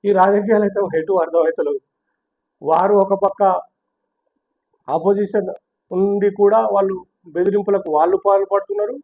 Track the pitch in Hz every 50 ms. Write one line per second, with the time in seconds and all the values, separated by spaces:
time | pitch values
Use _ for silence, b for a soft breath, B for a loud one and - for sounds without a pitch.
0 | - 202 196 190 185 196 202 208 202 208 220 208 208 202 196 202 196 180 147 160
1 | 160 160 196 185 165 165 160 170 160 160 165 - 160 147 143 135 _ _ _ _
2 | _ _ _ _ _ _ _ _ _ _ _ _ - 143 160 165 180 202 208 202
3 | 190 196 196 190 202 196 196 _ 202 190 185 180 - _ _ _ _ _ _ _
4 | _ _ _ _ _ _ _ _ _ _ _ _ _ _ _ _ _ - 143 165
5 | 160 190 202 196 208 190 - 214 185 185 170 - _ _ _ _ _ _ 190 180
6 | 196 202 202 202 190 202 202 208 202 202 208 220 226 214 202 196 196 196 190 185
7 | 180 _ _ _ _ 175 151 175 180 185 190 208 196 208 202 190 190 175 151 151
8 | 160 175 190 190 - 202 196 196 196 - 196 202 196 _ - - 208 214 262 285